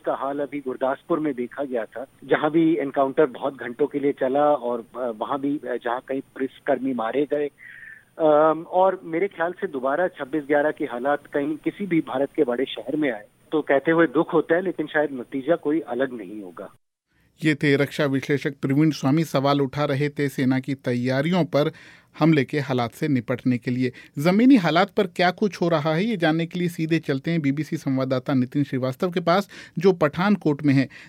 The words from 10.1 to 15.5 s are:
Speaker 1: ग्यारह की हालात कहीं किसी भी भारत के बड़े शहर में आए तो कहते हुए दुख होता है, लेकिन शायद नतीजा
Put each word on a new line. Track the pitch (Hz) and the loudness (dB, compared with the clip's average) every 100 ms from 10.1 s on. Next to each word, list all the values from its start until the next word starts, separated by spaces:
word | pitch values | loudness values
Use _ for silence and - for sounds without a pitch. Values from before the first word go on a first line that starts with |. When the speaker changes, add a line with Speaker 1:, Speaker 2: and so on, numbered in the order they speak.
| - 131 156 139 | -4 -6 -6 0
Speaker 1:
ग्यारह | 147 147 | 2 2
की | - 139 | -2 -6
हालात | 120 135 143 - | -4 -2 -2 -2
कहीं | 147 147 151 | -4 -4 -4
किसी | 160 - 202 | -6 -6 -2
भी | 165 | 0
भारत | 135 127 139 - | 0 -2 -4 0
के | |
बड़े | 127 120 135 | 0 0 -4
शहर | - 113 151 | -6 -8 -4
में | 147 | -4
आए | 107 107 _ - | -6 -12 _ -4
तो | 156 | -4
कहते | 143 139 165 | 2 0 2
हुए | 165 165 | 2 2
दुख | 160 170 | 2 0
होता | 160 - 165 | 0 2 0
है, | |
लेकिन | 190 160 151 | 0 -6 -4
शायद | 156 147 | -2 -2
नतीजा | 131 113 139 131 | -4 -8 -8 -2